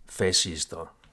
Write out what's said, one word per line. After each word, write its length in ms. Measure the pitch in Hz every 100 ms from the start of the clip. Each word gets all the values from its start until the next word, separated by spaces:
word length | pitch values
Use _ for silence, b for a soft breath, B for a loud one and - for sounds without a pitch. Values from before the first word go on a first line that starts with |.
| -
fascister. 840 | - 92 92 92 80 - 85 82 - -